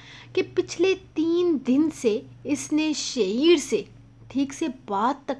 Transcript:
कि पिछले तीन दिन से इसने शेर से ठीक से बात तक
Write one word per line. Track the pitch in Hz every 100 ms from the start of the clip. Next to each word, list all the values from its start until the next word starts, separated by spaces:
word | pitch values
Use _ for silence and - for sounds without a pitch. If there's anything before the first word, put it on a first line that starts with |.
| - - - 370
कि |
पिछले | - - 349 - 370 381
तीन | - - 330 349 349 285
दिन | - 269 311
से | - 240 220 - - -
इसने | 285 - 302 311
शेर | 294 - 254 190 226 330 311
से | - 196 - - - - -
ठीक | 262 277
से | - 320
बात | - - 196 240 277
तक | -